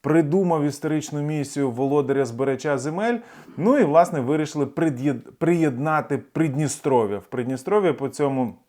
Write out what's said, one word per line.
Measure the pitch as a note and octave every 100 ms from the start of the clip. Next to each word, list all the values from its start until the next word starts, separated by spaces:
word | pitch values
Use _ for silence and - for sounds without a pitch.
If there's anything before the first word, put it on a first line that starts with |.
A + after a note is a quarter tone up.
придумав | C#3 D#3+ D3 F3+ F#3 D#3+
історичну | D3 C#3+ D#3 D3+ D3 D3
місію | D3 D3+ C#3+ C#3+ C#3
володаря | A#2+ C#3 D3 C3+ C#3
збирача | C3 A#2 C3+ C3 D3+ C#3
земель. | C3+ E3 A3+ A#3+ - - - -
Ну | F#3 C#4+
і, |
власне, | F3+ D#3 F3 D#3+
вирішили | B2 D3+ D3+ D3+ C3
пред'єд-, | - E3 B2 C#3+ A#2+ - -
приєднати | E3 F3 D#3 B2 D3+ D#3 - C#3
Придністров'я. | - - D#3+ C3 D3 - D3 B2+ G#2+ G2+
В | -
Придністров'я | B2+ A#2+ C3 - G#3 F#3
по | B2 C3+
цьому | - C#3+ C3+ B2 F#2